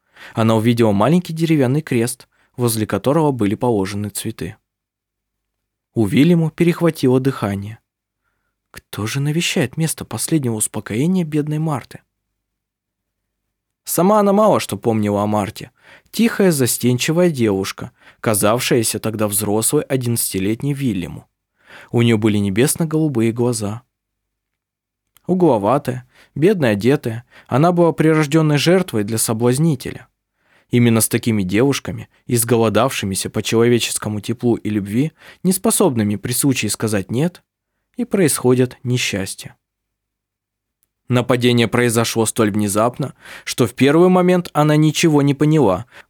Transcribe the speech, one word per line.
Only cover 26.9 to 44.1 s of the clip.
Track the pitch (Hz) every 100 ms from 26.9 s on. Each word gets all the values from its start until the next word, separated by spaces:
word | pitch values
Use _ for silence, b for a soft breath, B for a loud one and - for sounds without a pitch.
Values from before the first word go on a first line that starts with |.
| 147 123 113 - b b
она | 123 165
была | 175 170
прирождённой | 156 156 156 147 160 156 147
жертвой | 165 185 180 110
для | 104 113
соблазнителя. | - 110 123 131 165 135 - - - _ _ _ _ _ _
Именно | 123 120 113
с | 107
такими | 117 120 107
девушками, | 92 101 139 131 - 110 107 _ -
изголодавшимися | 120 117 117 113 104 131 - 98 95 92
по | 110
человеческому | - 113 120 120 - - 107 107
теплу | - 117 123 110
и | 107
любви, | 107 98 110 156 - B B
неспособными | 180 190 226 - 190 117 104 104
при | 117
случае | 123 143 123 107
сказать | - 113 107 95
«нет», | 117 170 - _ _ _ _ _ -
и | 233
происходят | 208 156 - 127 127 127 -
несчастья. | 123 123 - 98 98 - - _ _ _ _ _ _ _ _ _ _ _ _ _ _ _ -
Нападение | 123 117 123 120 120 113
произошло | 120 123 110 113 117 110
столь | - 107
внезапно, | 104 104 101 117 - 131 - B B
что | B - 123
в |
первый | - 131 160
момент | 180